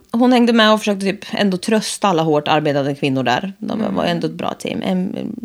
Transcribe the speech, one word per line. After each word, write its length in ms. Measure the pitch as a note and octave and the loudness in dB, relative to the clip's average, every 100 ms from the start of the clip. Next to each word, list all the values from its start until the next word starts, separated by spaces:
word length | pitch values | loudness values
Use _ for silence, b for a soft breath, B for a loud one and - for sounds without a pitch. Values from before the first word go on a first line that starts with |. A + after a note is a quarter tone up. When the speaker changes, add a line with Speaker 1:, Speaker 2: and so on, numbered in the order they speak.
| - | -4
Speaker 1:
hon 200 | A#3 B3 | 0 4
hängde 200 | B3+ A#3+ | 4 4
med 200 | A#3 G#3+ | 4 4
och 60 | G#3+ | 4
försökte 260 | G#3+ G3 G3 | 0 -2 -2
typ 200 | G3+ - | -4 -6
ändå 260 | - G3+ F3+ | -2 0 0
trösta 500 | - A3 G#3+ - G3+ | 0 0 -2 -2 0
alla 160 | E3 | 2
hårt 240 | D#3+ D3 D3+ | 2 2 2
arbetande 480 | D3+ D3+ C#3+ C#3 C#3 | 2 2 0 -2 -2
kvinnor 280 | C#3+ C3 | -2 0
där. 300 | B2 B2 G3 G3 | 0 0 -2 -8
De 220 | G#3+ A3 | -6 -4
Speaker 2:
Mm. 140 | G#3 - | -2 -2
Speaker 1:
var 80 | |
ändå 240 | F3 E3+ D#3+ | -2 -2 -4
ett 60 | |
bra 200 | E3+ - | -6 -6
team. 280 | - - - | -6 -6 -4
Em, 340 | - F#3 F#3 - | -2 -2 -4 -6
em, 180 | C2 - | -8 -10